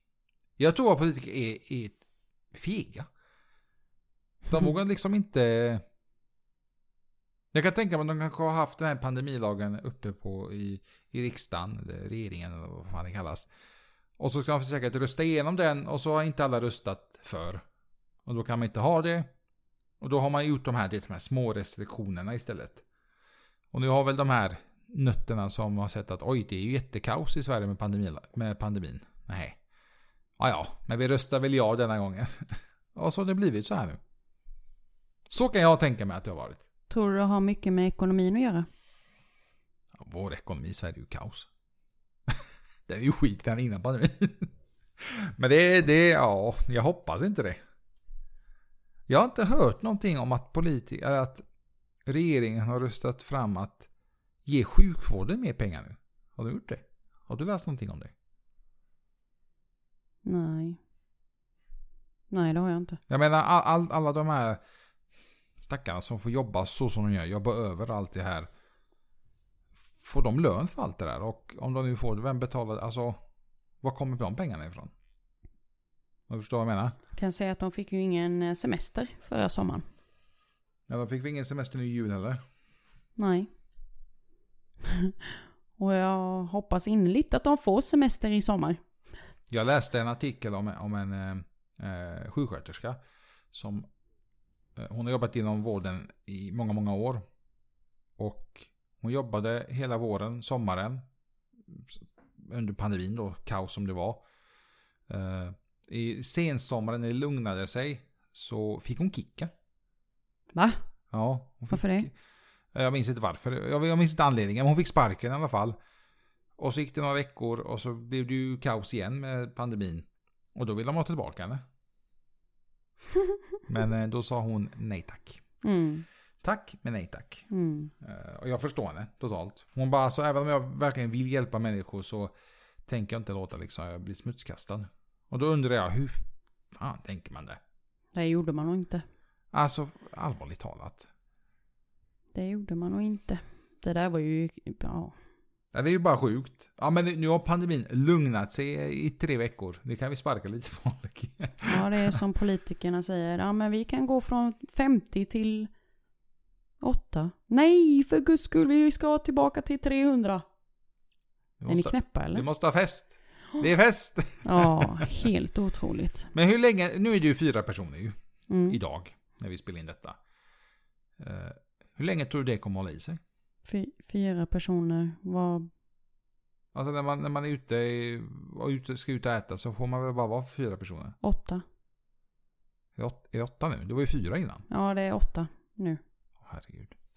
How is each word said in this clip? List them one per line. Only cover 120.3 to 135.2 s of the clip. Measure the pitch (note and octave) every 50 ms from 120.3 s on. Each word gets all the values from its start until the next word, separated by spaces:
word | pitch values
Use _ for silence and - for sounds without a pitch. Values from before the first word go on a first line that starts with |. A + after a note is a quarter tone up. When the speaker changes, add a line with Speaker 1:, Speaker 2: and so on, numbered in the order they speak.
| _ _ _ _
Speaker 1:
Och | _ - B2
då | A2 G#2
ville | G#2+ A#2 C3
de | D3+
ha | E3 D3+
tillbaka | - E3+ D3 - - - -
henne. | F2+ G2 B2+ C3+
Speaker 2:
<laughs> | - _ _ _ _ _ _ _ _ _ _ _ _ _ _ _ _ _ _ _ _ _ _ _ _ _ _ _ - - - F#4 G4 F#4 G4+ G4+ - - F#4+ G#4 -
Speaker 1:
Men, | - A2+ A2+ A2 G#2+
eh, | A2 A2 A2 A2
då | A2+ A#2+
sa | A2+ - B2 A#2+
hon | A2+ A2+ A2 G#2+ G#2 - -
nej | A2+ A2 G#2+ G2+ F2
tack. | - - - - _ - - - - _ _ _ -
Speaker 2:
Mm. | G#3+ G3 F3 E3 D#3 D3+ D#3 E3 - _ _ _ _ _ _
Speaker 1:
Tack, | - F3+ G#3+ G#3 - - - -
men | - B2
nej | A#2 G2+ F2 -
tack. | - - - - - - - -
Speaker 2:
Mm. | G#3 F#3 F3 D#3+ D3+ D3+ D3+ D3+ - _ - -
Speaker 1:
Eh, | G#2 F2+ - - -
och | - - B2+
jag | B2+ A#2+
förstår | C3 D3 - D3 A2
henne | F2 D2+ E2+ A2 - - _
totalt. | - A#2 G#2 E2+ E2+ G2+ - - - _ _
Hon | B2+ C3 C3
bara, | C#3 C3+ C3 B2+
"Så | C3 -
även | D3 D3+ C#3 C#3+
om | C#3+ D3
jag | D3 C#3 B2+ C3 C3 C3+
verkligen | D3 C#3+ C3 C3 A#2+ A#2
vill | A2+ B2+ B2+ B2+
hjälpa | C3+ C3+ B2 A#2 - A2
människor | A2+ A2 G#2 G2 F#2+ - - G2
så | F#2 - - G#2+ G2+ G2 - _ _ _ _ _ _ _ _ - -
tänker | - B2+ A#2 G#2 G2 A2+
jag | A2+
inte | G#2 -
låta | G2+ G2 F#2+ F2+ -
liksom, | E2+ F2 E2+ - - E2
jag | F2 F2 F2
bli | F#2 F#2+ F#2+
smutskastad." | - - A#2+ B2 - - - F2 - - - G2+ G#2+ G2+ - - - _ _ _ _